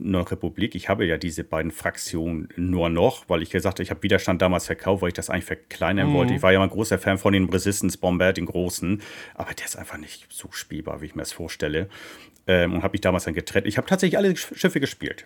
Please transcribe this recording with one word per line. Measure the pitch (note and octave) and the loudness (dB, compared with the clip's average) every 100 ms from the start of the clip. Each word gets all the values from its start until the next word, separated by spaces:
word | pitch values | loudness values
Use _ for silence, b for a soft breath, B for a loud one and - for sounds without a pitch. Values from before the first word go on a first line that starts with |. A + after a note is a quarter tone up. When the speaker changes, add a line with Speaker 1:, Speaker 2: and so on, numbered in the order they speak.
Speaker 1:
noch | G2 F#2 F2+ | 0 0 0
Republik. | - E2+ - G#2+ F#2 | -4 -6 -4 -4 -4
Ich | - | -2
habe | G2+ F#2+ | 2 2
ja | D#2+ | 0
diese | F2 D#2+ | -2 -6
beiden | E2 D#2+ D#2+ | -4 -2 -4
Fraktionen | - E2+ - - E2 E2 D#2+ D2+ - | -4 -6 -6 -6 -4 -2 -4 -6 -4
nur | F2+ F2+ E2+ | -2 2 2
noch, | E2+ A2+ - - | 4 2 2 -2
weil | E2+ | -2
ich | E2+ | 0
gesagt | F#2+ F#2+ - | -2 -2 -2
habe, | |
ich | - | -6
habe | G2 | -4
Widerstand | G2+ G2 - F2+ | 2 2 4 2
damals | F#2 F2 - | 4 2 -2
verkauft, | E2 - F#2+ | -4 0 0
weil | F2+ | 0
ich | F2 | -4
das | - | -4
eigentlich | F2+ - | -4 -4
verkleinern | - - - E2+ G2 D3 | -10 -10 -2 0 2 2
Speaker 2:
Mhm. | |
Speaker 1:
wollte. | - B2 - | 4 2 4
Ich | |
war | F#2 | 6
ja | F#2+ | 6
mal | F#2+ | 4
ein | |
großer | G2 A2 F#2+ | 2 0 0
Fan | - F#2+ | 2 2
von | G#2 | 4
den | G2 F2+ | 4 4
Resistance | F#2 G2+ G2+ F#2+ - | 2 0 0 0 0
Bomber, | F#2 F2+ F#2 | 0 4 4
den | F#2+ E2+ | 2 -2
großen, | F2 F2+ - F2 G#2 B B B | -2 -2 -2 -2 -4 B B B
aber | - - - | -10 -10 -8
der | - | -10
ist | - | -10
einfach | - D#2 | -12 -12
nicht | D#2 - - | -14 -18 -18
so | - - | -16 -14
spielbar, | - - D#2 D2+ D2 | -12 -10 -8 -8 -8
wie | D#2 | -8
ich | D#2 | -8
mir | |
das | D#2+ | -8
vorstelle. | - E2 - D#2 D2+ G2 B B B B _ - | -8 -10 -4 -2 0 -2 B B B B _ 2
Ähm, | F2+ F2 | 4 4
und | F2 | 2
habe | F#2+ | -2
mich | - | 0
damals | F#2 F2+ | 2 2
dann | - | 0
getrennt. | F2 - G2+ - | -4 0 0 0
Ich | - | -2
habe | - | 0
tatsächlich | F#3 F#3 - | 2 4 4
alle | G3+ | 2
Sch-, | E3+ - - | 0 -4 0
Schiffe | F3+ D#3+ | 0 2
gespielt. | C3 - C2+ - | -2 -4 -8 -10